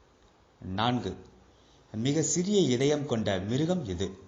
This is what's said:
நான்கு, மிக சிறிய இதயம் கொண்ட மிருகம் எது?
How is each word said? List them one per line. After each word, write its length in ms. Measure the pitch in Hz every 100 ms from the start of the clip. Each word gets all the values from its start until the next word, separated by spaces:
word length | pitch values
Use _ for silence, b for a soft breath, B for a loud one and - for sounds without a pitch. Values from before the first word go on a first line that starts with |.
| _ _ _ _ _ _
நான்கு, 560 | 92 95 113 123 95 - - - - b b b b
மிக 300 | 107 120 151
சிறிய 380 | 151 151 180 208
இதயம் 460 | 156 120 139 147 143
கொண்ட 320 | 117 104 95
மிருகம் 460 | 101 127 160 185
எது? 340 | 117 87 98 -